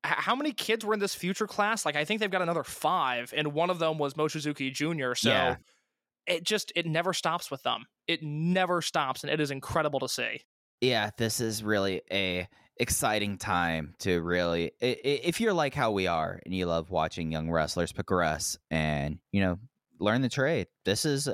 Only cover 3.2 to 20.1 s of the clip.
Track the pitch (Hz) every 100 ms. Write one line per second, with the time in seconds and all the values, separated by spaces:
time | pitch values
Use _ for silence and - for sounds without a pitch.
3.2 | 120 - 151 147 175 175 160 160 143 139
4.2 | 156 156 147 143 135 131 151 165 127 123
5.2 | 139 131 85 82 _ _ _ _ _ _
6.2 | - 175 175 208 - 175 170 156 175 170
7.2 | 170 170 - 139 123 131 151 _ - 165
8.2 | 156 147 165 185 180 175 160 170 139 131
9.2 | 143 147 147 135 - 165 151 139 131 -
10.2 | 120 127 _ _ _ _ 127 117 107 -
11.2 | 113 110 117 107 107 104 98 92 - 98
12.2 | 95 90 90 _ _ - 120 - 127 107
13.2 | 104 98 107 90 87 80 80 - 98 90
14.2 | 82 87 87 85 85 _ 120 123 135 143
15.2 | 147 165 226 180 147 147 117 101 92 82
16.2 | 80 92 - 92 87 82 82 90 82 -
17.2 | 82 80 80 82 76 - 85 - - 92
18.2 | 82 76 - - _ 80 78 73 71 80
19.2 | _ 101 95 90 117 _ _ _ 101